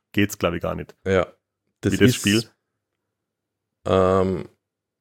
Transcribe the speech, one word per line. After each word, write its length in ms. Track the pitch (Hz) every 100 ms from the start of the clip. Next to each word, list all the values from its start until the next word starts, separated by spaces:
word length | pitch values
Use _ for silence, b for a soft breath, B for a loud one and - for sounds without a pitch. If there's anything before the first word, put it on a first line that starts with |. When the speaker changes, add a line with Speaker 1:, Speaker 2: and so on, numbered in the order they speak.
| _
Speaker 1:
geht's, 260 | - 101 -
glaub 160 | 90
ich, 80 | 85
gar 120 | 85
nicht. 200 | 85 85 - 95
Speaker 2:
Ja. 200 | 95 - - _ _ _ _
Das 120 | 101
Speaker 1:
Wie 20 | 98
das 140 | 101
Speaker 2:
ist, 60 | 120
Speaker 1:
Spiel. 280 | 101 107 113 _ _ _ _ _ _ _ _ _ _ _ _ _ -
Speaker 2:
ähm, 600 | 95 92 95 92 90 - _ _ _ _ _